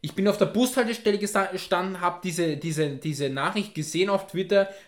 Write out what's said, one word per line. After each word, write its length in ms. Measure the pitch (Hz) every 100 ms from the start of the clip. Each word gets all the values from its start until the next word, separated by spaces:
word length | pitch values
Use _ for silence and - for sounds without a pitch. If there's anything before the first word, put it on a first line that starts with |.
ich 120 | 151
bin 140 | - 202
auf 80 | 196
der 80 |
Bushaltestelle 720 | 208 214 247 262 220 226 214 202
gesa-, 340 | 202 202 190
gestanden, 520 | 185 - 175 190 185
hab 180 | 175 175
diese, 380 | 185 165 165 147
diese, 320 | 165 156 156
diese 400 | 131 156 139 139
Nachricht 440 | 135 156 202 -
gesehen 360 | 156 151 165 196
auf 160 | 196 196
Twitter, 420 | 170 190 202 196 -